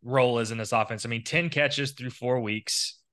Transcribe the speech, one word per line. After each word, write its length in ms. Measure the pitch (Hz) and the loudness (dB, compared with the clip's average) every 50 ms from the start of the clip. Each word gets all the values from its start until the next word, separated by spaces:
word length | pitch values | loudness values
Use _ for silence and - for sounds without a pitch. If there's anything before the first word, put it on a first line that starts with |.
role 360 | - 120 131 135 127 123 120 117 | -6 0 4 4 4 6 4 2
is 140 | 113 107 | 0 -2
in 60 | 117 113 | -2 -4
this 140 | 110 - | -2 0
offense. 320 | 120 113 107 - 117 107 - | 2 2 2 0 -2 -6 -4
I 40 | 117 | -4
mean, 140 | 117 117 | -4 -4
ten 280 | 113 - 151 160 175 165 | -4 0 0 0 0 2
catches 420 | - 147 147 139 139 143 143 135 | 2 2 2 2 0 -2 -2 -4
through 180 | - - 123 127 | -4 -8 -10 -10
four 300 | - - 120 123 127 127 | -8 -4 -2 0 0 0
weeks. 580 | 113 104 107 110 107 - - - - - - - _ _ | 0 -2 -4 -4 -4 -4 -2 -2 -2 -4 -8 -12 _ _